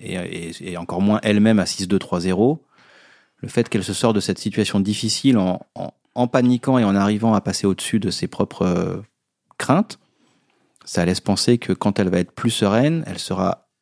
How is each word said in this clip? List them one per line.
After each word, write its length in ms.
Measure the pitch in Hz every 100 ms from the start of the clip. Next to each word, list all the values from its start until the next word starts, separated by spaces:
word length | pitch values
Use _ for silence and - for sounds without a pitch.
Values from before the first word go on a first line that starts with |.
et, 140 | - 92
et, 560 | 90 87 85 - 85
et 40 | 87
encore 220 | 85 87
moins 200 | 101 107
elle-même 360 | 110 104 110 107
à 60 | 90
six 220 | - 92
deux, 120 | 98
trois 200 | - 90
zéro, 420 | 92 92 120 160 _ _ _ - _ _ _ _
le 100 | -
fait 220 | - 117
qu'elle 160 | 107 95
se 80 |
sorte 220 | 95 120 104
de 40 |
cette 200 | - 92
situation 420 | 104 110 101 101
difficile 560 | 98 101 110 - 135 117
en, 280 | 92 90 - -
en, 180 | - - _ 123
en 120 | 123
paniquant 500 | 131 123 123 - 131
et 60 |
en 120 | 104 98
arrivant 380 | 101 104 113
à 80 | 104
passer 240 | 101 95 101
au-dessus 340 | 92 - 110
de 120 | 95
ses 160 | - 92
propres, 360 | - 101 - 92
euh, 320 | 87 90 95 107 _ _ _ _ -
craintes, 420 | - 156 220 - _ _ _ _ _ _ _ _ -
ça 200 | - 87
laisse 160 | 92
penser 360 | - 98 - 120
que 140 | -
quand 260 | 92 104 101
elle 100 | 95
va 100 | 92
être 120 | 90
plus 180 | - 120
sereine, 520 | - 101 110 143 165 117
elle 100 | 92
sera, 500 | - 92 92 - _ _